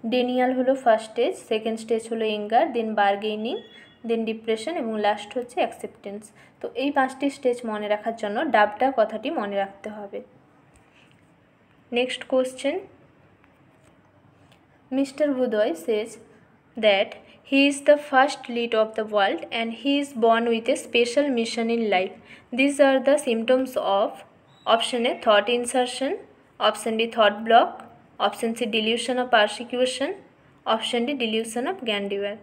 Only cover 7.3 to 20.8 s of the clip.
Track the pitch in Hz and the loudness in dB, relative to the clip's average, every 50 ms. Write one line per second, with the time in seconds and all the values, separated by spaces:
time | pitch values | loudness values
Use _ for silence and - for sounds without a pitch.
7.3 | 269 - - 254 240 240 - 226 214 208 208 208 208 208 214 233 220 - - 208 | -4 0 -2 -2 -2 -2 -4 -8 -6 -6 -2 -2 -2 -2 -2 -6 -6 -4 -6 -4
8.3 | 202 233 330 302 247 214 208 208 - - 254 269 269 247 214 208 226 214 220 277 | -2 -2 -2 4 6 6 6 4 4 0 0 0 4 2 0 0 0 -6 -6 -4
9.3 | 339 285 214 202 202 196 196 196 - - - 220 208 214 208 196 - 202 214 - | -4 -4 -4 -4 -2 -4 -4 -4 -6 -14 -14 -14 -12 -12 -14 -12 -12 -14 -14 -14
10.3 | _ _ _ _ _ _ _ _ _ _ _ _ _ _ _ _ _ _ _ _ | _ _ _ _ _ _ _ _ _ _ _ _ _ _ _ _ _ _ _ _
11.3 | _ _ _ _ _ _ _ _ _ _ _ _ 240 240 254 247 - - - - | _ _ _ _ _ _ _ _ _ _ _ _ -2 -2 -2 -2 -4 -10 -6 -2
12.3 | 269 254 254 254 254 - - 277 311 381 392 - - - - _ _ _ _ _ | 0 0 0 0 -4 -4 -4 -4 -4 -4 -8 -12 -20 -20 -20 _ _ _ _ _
13.3 | _ _ _ _ _ _ _ _ _ _ _ _ _ _ _ _ _ _ _ _ | _ _ _ _ _ _ _ _ _ _ _ _ _ _ _ _ _ _ _ _
14.3 | _ _ _ _ _ _ _ _ _ _ _ _ 262 269 277 269 - - 302 294 | _ _ _ _ _ _ _ _ _ _ _ _ -2 -2 -2 -2 0 -2 0 0
15.3 | 277 254 254 247 220 208 208 262 330 - - - 226 208 - - - - - _ | 2 0 0 0 2 0 0 0 -2 -4 -4 -2 -2 -2 -2 -6 -10 -18 -20 _
16.3 | - _ _ _ _ _ _ _ _ - 220 214 196 190 220 233 - - - - | -20 _ _ _ _ _ _ _ _ 2 4 4 4 4 2 -2 -4 -18 -20 -20
17.3 | - - _ - 277 277 277 285 285 277 - - 294 294 294 - 277 262 269 294 | -20 -20 _ 0 4 4 4 4 2 2 6 6 6 6 4 2 4 4 4 4
18.3 | - - - - 240 240 233 233 233 220 220 220 220 - 220 214 214 208 196 202 | 2 -6 -10 -8 -4 -4 -2 0 2 0 0 0 0 -6 -6 -2 2 2 2 2
19.3 | 285 339 - - - 233 226 226 226 - - 277 277 285 285 277 - 226 220 226 | 0 -4 -6 -6 -6 -4 -4 -4 -6 -6 -2 0 0 0 0 -4 -2 2 4 4
20.3 | 226 226 233 233 233 226 226 - 277 302 | 4 4 2 0 0 0 0 -2 -2 -2